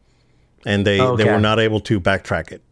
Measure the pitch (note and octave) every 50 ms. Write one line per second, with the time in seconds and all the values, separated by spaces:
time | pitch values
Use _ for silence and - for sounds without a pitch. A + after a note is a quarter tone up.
0 | _ _ _ _ _ _ _ _ _ _ _ _ - A2 G#2 G2+ G2 G#2 G2+ G2
1 | - B2+ B2 G#2+ G#2+ A2+ A2 G#2+ G#2+ G#2+ A2 A2+ A2+ A2 G#2+ G#2 - - A2+ G2+
2 | E2+ G2+ G2 F#2 - - G2+ E2 D#2+ - - - _ _